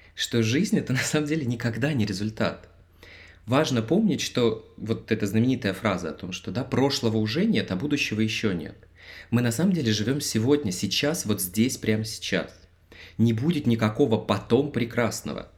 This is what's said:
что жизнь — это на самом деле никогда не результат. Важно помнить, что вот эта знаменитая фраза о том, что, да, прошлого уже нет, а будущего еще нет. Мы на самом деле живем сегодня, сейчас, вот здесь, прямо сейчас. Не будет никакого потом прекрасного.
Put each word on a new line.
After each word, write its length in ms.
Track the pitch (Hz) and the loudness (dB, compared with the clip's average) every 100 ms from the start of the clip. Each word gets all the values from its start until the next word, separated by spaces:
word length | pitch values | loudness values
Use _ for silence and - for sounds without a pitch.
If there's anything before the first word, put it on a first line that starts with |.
| - | -14
что 280 | - - 120 | -8 -2 2
жизнь — 360 | 110 135 214 175 | 2 2 2 0
это 140 | - | 0
на 40 | 127 | -2
самом 280 | - 156 151 | 0 0 0
деле 180 | 156 | -2
никогда 480 | 123 113 120 110 139 | -2 -2 -2 -2 0
не 140 | 143 101 | 0 0
результат. 640 | 92 107 - 95 - - - - - - - - - | -2 -4 -2 -2 -4 -12 -20 -20 -20 -20 -20 -20 -14
Важно 380 | - 131 156 123 | 0 2 2 0
помнить, 400 | 110 175 214 127 | 2 2 2 0
что 520 | - - 117 110 - - | -2 0 2 0 -8 -8
вот 360 | 110 113 - | -4 -4 -2
эта 140 | 110 104 | -2 0
знаменитая 460 | 110 123 123 101 | 2 2 2 -2
фраза 380 | 92 107 90 82 | -2 -2 -2 -4
о 40 | |
том, 180 | 76 90 | -8 -10
что, 180 | 90 - | -10 -6
да, 140 | 92 | -6
прошлого 540 | - - 135 - 113 110 | -2 0 0 0 0 0
уже 260 | 107 139 | 0 0
нет, 260 | 220 139 92 | 2 2 0
а 60 | 92 | -2
будущего 440 | 143 143 - 107 | -2 -2 0 0
еще 320 | 110 - 110 | 0 0 -2
нет. 240 | 87 78 - - - - - - | -2 -6 -14 -20 -20 -20 -20 -2
Мы 120 | 120 | 0
на 100 | 120 | 2
самом 200 | 113 185 | 2 2
деле 200 | 175 120 | 2 2
живем 280 | 107 107 143 | 0 0 -2
сегодня, 520 | - 113 117 147 113 | -2 0 4 2 2
сейчас, 540 | 90 101 - 143 170 107 | -2 -2 0 0 0 -2
вот 140 | 107 | -2
здесь, 360 | 90 107 127 - | -2 0 0 0
прямо 280 | - 110 | 0 0
сейчас. 480 | 110 - - 90 - - - _ _ - - - | -2 -8 -4 -4 -4 -10 -20 _ _ -20 -10 2
Не 140 | 117 | 2
будет 340 | 113 151 160 123 | 4 0 0 0
никакого 520 | 113 107 110 135 107 | 2 2 2 2 2
потом 540 | - 98 - 123 143 | 0 -2 2 2 2
прекрасного. 760 | - 120 123 110 - - 50 - | -2 -2 0 -2 -2 -8 -8 -12